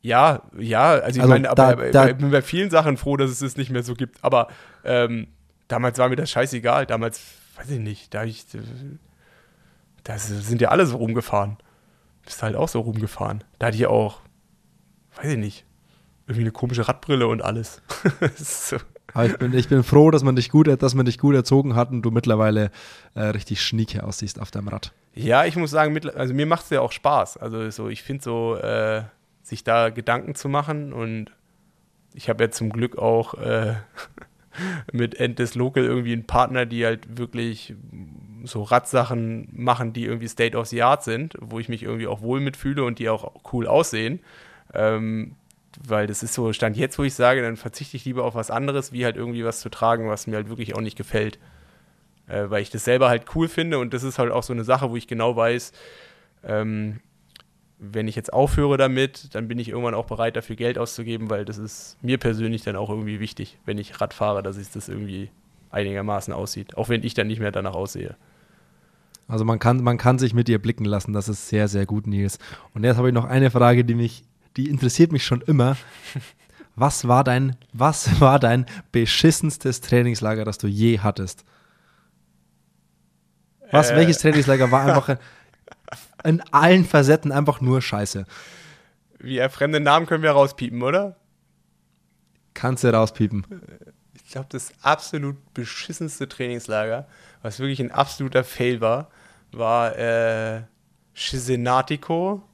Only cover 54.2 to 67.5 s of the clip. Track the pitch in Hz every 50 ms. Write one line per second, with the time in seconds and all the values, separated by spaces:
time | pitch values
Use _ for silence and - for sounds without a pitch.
54.2 | 127 120 110 123 113 - 123 117 113 110 127 131 139 127 113 120 - - 123 113
55.2 | 113 117 120 113 113 117 120 123 120 - _ - - - - - - - _ _
56.2 | _ _ _ _ - - 104 107 107 110 110 107 107 107 107 107 _ _ _ _
57.2 | _ _ _ - _ _ _ _ _ _ _ _ - 101 104 113 110 110 107 -
58.2 | 107 - - 123 135 123 - - 147 143 135 131 135 131 131 131 135 131 131 -
59.2 | - - - 113 113 110 117 120 117 117 107 120 120 120 113 104 113 - 117 107
60.2 | 113 117 117 - 113 - 117 107 117 120 123 - 120 117 - - 117 113 113 113
61.2 | 113 107 110 101 104 101 107 104 107 107 - - - - - _ - 123 131 127
62.2 | - 117 113 107 113 110 113 113 - - 104 92 107 107 107 110 107 107 104 104
63.2 | 104 110 - - - - - _ _ - 104 104 101 - - - 104 104 - -
64.2 | 107 104 104 98 98 98 98 101 101 98 - 104 101 - 92 101 104 101 95 92
65.2 | 98 101 _ _ _ _ _ _ _ _ - 101 104 101 98 98 98 107 104 101
66.2 | - - 85 - 98 101 - - 101 _ - - 113 107 120 117 110 120 - -
67.2 | 104 107 110 110 110 104